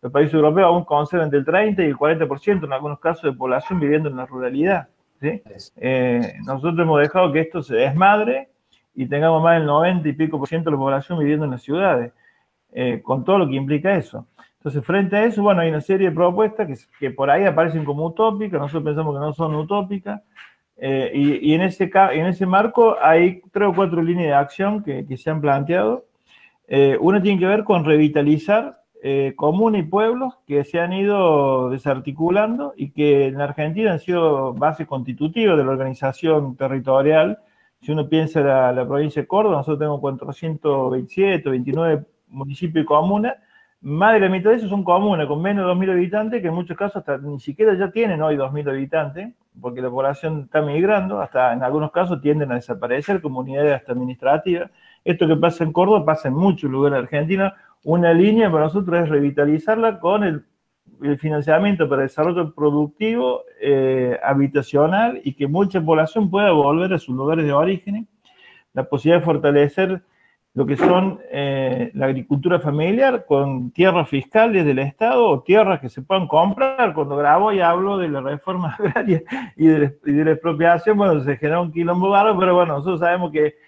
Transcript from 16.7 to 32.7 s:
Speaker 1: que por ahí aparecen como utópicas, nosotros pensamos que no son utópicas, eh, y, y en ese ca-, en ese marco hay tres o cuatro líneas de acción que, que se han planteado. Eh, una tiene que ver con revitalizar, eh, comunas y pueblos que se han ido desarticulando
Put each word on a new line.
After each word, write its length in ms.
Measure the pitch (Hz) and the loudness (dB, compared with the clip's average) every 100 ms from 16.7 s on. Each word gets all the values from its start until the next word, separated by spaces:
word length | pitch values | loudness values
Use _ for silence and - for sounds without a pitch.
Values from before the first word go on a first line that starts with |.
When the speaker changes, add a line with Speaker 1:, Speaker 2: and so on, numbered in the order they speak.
| 131 _ _ | -8 _ _
Speaker 1:
que 120 | 135 | -8
por 200 | 127 135 | -4 2
ahí 140 | 151 196 | 2 2
aparecen 380 | 156 170 160 | 2 0 -2
como 220 | 147 143 165 | -4 -4 -6
utópicas, 540 | 165 220 208 208 175 | 0 -2 0 -6 -4
nosotros 240 | 143 156 | -4 -6
pensamos 320 | 151 147 156 143 | -4 -4 -4 -4
que 40 | |
no 140 | 151 | -6
son 220 | 147 165 151 | -4 -4 -4
utópicas, 680 | 156 202 190 202 202 208 _ - - _ _ _ | -4 -4 -4 -10 -10 -14 _ -20 -20 _ _ _
eh, 340 | 135 135 131 | -4 -2 -2
y, 360 | 135 143 139 147 | 0 0 2 2
y 60 | 156 | 2
en 60 | |
ese 280 | 185 180 185 | 0 -2 0
ca-, 240 | 190 196 | 2 2
en 140 | 127 175 | 2 -2
ese 180 | 180 190 | -2 0
marco 500 | 185 226 233 226 - | 2 2 4 4 4
hay 400 | 147 165 175 180 - | 4 6 4 0 -10
tres 180 | 202 202 | -2 0
o 40 | |
cuatro 300 | 180 190 170 | 2 0 0
líneas 240 | 165 180 160 | 0 0 2
de 60 | 143 | 2
acción 480 | 143 - 196 214 | 0 -4 -4 -4
que, 220 | 202 131 - | -6 -8 -8
que 100 | 131 | -8
se 140 | - | -6
han 100 | 156 | -4
planteado. 640 | 147 139 143 175 214 247 _ _ _ _ _ _ _ | 0 -2 0 0 0 -2 _ _ _ _ _ _ _
Eh, 280 | 135 139 131 | 2 4 4
una 200 | 156 202 | 2 2
tiene 180 | 185 196 | 2 2
que 80 | 185 | 2
ver 160 | 214 | 0
con 220 | 214 180 156 | 2 0 4
revitalizar, 960 | 151 151 151 147 151 160 214 277 - _ _ | 4 4 2 2 0 2 0 0 -12 _ _
eh, 320 | 135 139 139 135 | -4 -2 -2 -2
comunas 460 | 147 175 226 208 | -2 2 0 0
y 40 | 156 | 0
pueblos 520 | 196 220 247 262 - _ | 0 0 -2 -6 -10 _
que 180 | 143 | -2
se 160 | 139 170 | -2 -4
han 140 | 170 | -4
ido 800 | 190 202 202 180 151 139 131 127 | -2 0 2 4 4 2 0 -2
desarticulando 1000 | 131 143 135 135 139 165 190 214 240 285 | -4 -4 -4 -6 -4 0 0 0 -4 -8